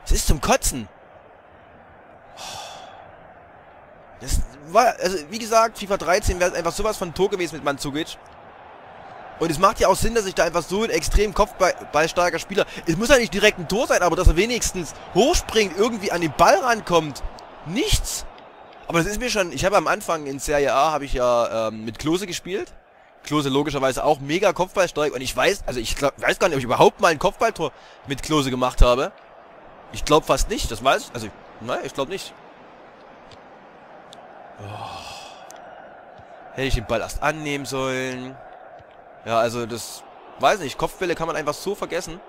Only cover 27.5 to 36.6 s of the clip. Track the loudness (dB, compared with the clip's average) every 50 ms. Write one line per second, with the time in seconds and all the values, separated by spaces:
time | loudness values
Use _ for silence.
27.5 | 0 -2 -6 -8 -8 -10 -20 -20 -20 -20 -10 -10 -8 -8 -4 0 0 0 2 0
28.5 | 0 0 0 0 6 6 8 8 8 4 2 -4 -6 -14 -20 -20 -20 -20 -20 -20
29.5 | -20 -20 -20 -20 -20 -20 -20 -14 -10 -8 2 4 4 4 6 4 2 2 2 0
30.5 | 0 -4 -4 -4 -6 0 2 2 2 2 0 -8 -10 -10 -10 -10 -12 -16 -20 -20
31.5 | -18 -14 -8 -6 -6 -6 -6 -8 -6 -6 -6 -4 -6 -10 -10 -12 -16 -20 -20 -20
32.5 | -20 -20 -20 -20 -20 -20 -20 -20 -20 -20 -20 -20 -20 -20 -20 -20 -20 -20 -20 -20
33.5 | -20 -20 -20 -20 -20 -20 -20 -20 -20 -20 -20 -20 -20 -20 -20 -20 -20 -20 -20 -20
34.5 | -20 -18 -18 -16 -14 -14 -12 -12 -14 -14 -16 -16 -16 -16 -18 -18 -20 -20 -20 -20
35.5 | -20 -20 -20 -20 -20 -20 -20 -20 -20 -20 -20 -20 -20 -20 -20 -20 -20 -20 -20 -16
36.5 | -10 -6